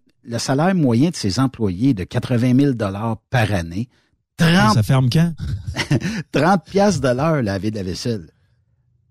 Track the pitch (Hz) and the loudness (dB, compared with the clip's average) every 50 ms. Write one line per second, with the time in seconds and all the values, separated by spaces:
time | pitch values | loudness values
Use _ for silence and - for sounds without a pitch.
0 | _ _ _ _ - - 117 117 - - 135 135 156 185 196 180 151 127 113 117 | _ _ _ _ -12 -8 -8 -6 -4 -2 0 2 2 2 2 2 2 2 4 4
1 | 143 180 - - - 104 90 113 135 131 - - 113 98 90 87 117 139 131 92 | 2 2 0 -2 -4 -2 0 0 0 -2 -2 -2 -4 -4 -2 0 0 0 0 0
2 | 87 - - 120 104 - 127 117 120 127 123 131 143 143 131 110 110 98 95 101 | -4 -6 -6 -6 -4 -2 0 0 2 2 2 4 2 2 0 -2 -4 -4 -4 -4
3 | 110 117 113 107 _ _ - 127 110 92 104 90 85 85 87 95 123 - _ _ | -6 -6 -6 -6 _ _ 0 0 0 2 0 -2 -4 -4 -6 -8 -8 -10 _ _
4 | _ _ _ _ _ _ _ - 165 160 170 185 208 214 214 139 101 - 135 131 | _ _ _ _ _ _ _ 0 2 4 4 4 4 4 4 2 2 2 2 2
5 | 131 123 - 156 165 170 160 - - - - - - - - - - - 151 - | 2 2 2 2 2 0 -2 -6 -8 -6 -6 -6 -6 -6 -6 -6 -2 0 0 0
6 | - 175 226 208 - _ - 156 139 170 202 180 - - - 196 196 208 190 147 | 0 -2 -6 -6 -6 _ -2 0 2 2 2 2 0 -2 0 2 2 2 2 2
7 | 131 131 120 123 143 165 160 147 123 101 98 98 90 110 107 107 92 92 85 - | 0 0 0 0 0 0 0 0 0 -2 -2 -2 -2 -4 -4 -4 -4 -6 -6 -6
8 | - 123 117 104 80 76 _ _ _ _ _ _ _ _ _ _ _ _ _ _ | -4 -6 -6 -6 -8 -14 _ _ _ _ _ _ _ _ _ _ _ _ _ _
9 | _ _ | _ _